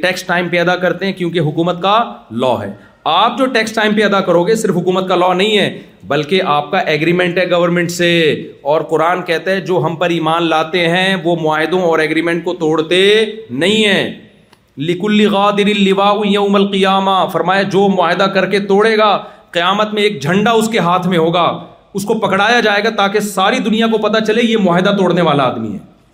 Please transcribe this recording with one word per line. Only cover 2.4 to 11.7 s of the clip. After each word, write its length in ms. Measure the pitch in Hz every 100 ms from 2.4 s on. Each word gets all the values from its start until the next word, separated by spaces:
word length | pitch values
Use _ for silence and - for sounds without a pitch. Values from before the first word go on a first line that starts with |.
| 127 107
ہے۔ 100 | 101 104 - _
آپ 340 | 139 175 233 233
جو 80 | 262
ٹیکس 280 | 226 220
ٹائم 200 | 220 214 214
پہ 80 |
ادا 160 | 208 196
کرو 220 | 190 170
گے، 120 | 175 220
صرف 200 | 190 180
حکومت 320 | 180 185 185
کا 80 | 180
لاء 180 | 180
نہیں 240 | 180 214 208
ہے، 100 | 151 - - - 92
بلکہ 340 | 143 147 190 139
آپ 240 | 147 143
کا 80 | 190 -
ایگریمنٹ 440 | 156 160 175 180 175
ہے 120 | 180
گورنمنٹ 400 | 175 175 175 170
سے، 200 | 175 175 170 156 120 - -
اور 200 | 139 156
قرآن 400 | 156 156 165 180
کہتا 300 | 175 160 180
ہے 100 | 190
جو 200 | 156 175 156
ہم 100 | 160
پر 140 | 175
ایمان 340 | 170 160 165 165
لاتے 380 | 160 160 180 165
ہیں 260 | 180 190 190
وہ 120 | 156 170
معاہدوں 400 | 156 156 156